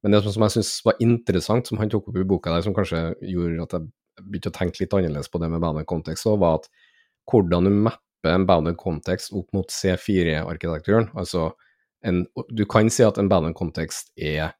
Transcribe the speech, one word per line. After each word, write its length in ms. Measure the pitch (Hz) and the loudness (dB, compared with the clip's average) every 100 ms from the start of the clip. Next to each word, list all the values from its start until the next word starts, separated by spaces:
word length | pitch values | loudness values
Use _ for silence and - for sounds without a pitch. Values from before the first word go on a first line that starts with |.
Men 100 | 104 | 4
det 100 | 104 | 2
som, 100 | 104 | 2
som 100 | 101 | 0
jeg 160 | 107 117 | 2 2
synes 160 | 104 - | -2 0
var 160 | 113 - | 0 2
interessant, 680 | 117 117 - 92 - 110 120 | 2 2 2 -2 2 -2 -2
som 120 | - | -4
han 120 | 107 | -2
tok 180 | 107 - | -2 -4
opp 80 | 95 | -4
i 80 | 95 | 0
boka 240 | 92 - | 0 0
der, 120 | 85 95 | -2 0
som 80 | |
kanskje 400 | 98 95 85 82 - | -2 -2 -2 -4 -6
gjorde 400 | 95 90 87 82 | -6 -4 -2 -4
at 160 | 87 87 | -4 -8
jeg 100 | 80 _ _ _ | -8 _ _ _
begynte 320 | 95 95 101 | -12 -8 -8
å 20 | |
tenke 260 | - 90 - | -4 -4 -2
litt 120 | 92 | 0
annerledes 340 | 98 87 73 67 | 0 0 -4 -6
på 80 | 85 | -4
det 80 | 82 | -2
med 100 | 82 | -2
bounded 260 | 85 76 78 | -2 -2 -4
context, 340 | 82 80 82 | -6 -6 -4
så 140 | 113 104 | 0 2
var 240 | 87 80 | 4 2
at 100 | - _ _ _ _ _ - | -2 _ _ _ _ _ 2
hvordan 340 | 120 90 87 | 2 4 2
du 60 | 92 | 4
mapper 640 | 101 110 - _ _ 80 | 4 2 -2 _ _ 0
en 100 | 87 | 2
bounded 320 | 95 87 80 85 | 4 4 2 -4
context 560 | - 80 - 92 - | -4 -6 -4 -6 -4
opp 160 | 101 - 101 | -10 -4 -4
mot 140 | 92 | -4
C 220 | - 95 90 | -2 0 0
fire-arkitekturen, 1080 | - 98 85 78 87 82 85 78 - 107 110 - | 0 2 2 0 -4 -6 -6 -6 2 2 2 -4
altså 380 | 87 90 80 - _ _ _ _ | -4 -2 -2 -6 _ _ _ _
en, 220 | - 90 90 - - | -2 0 -2 -8 -10
du 140 | 113 101 | -4 0
kan 220 | 110 110 | 4 4
si 120 | - | 4
at 120 | 113 101 | 2 4
en 140 | 101 | 2
bounded 240 | 92 82 80 | 2 2 -4
context 540 | 82 82 80 - - - | -6 -6 -8 -8 -14 -8
er 360 | 76 76 78 | -4 -4 -4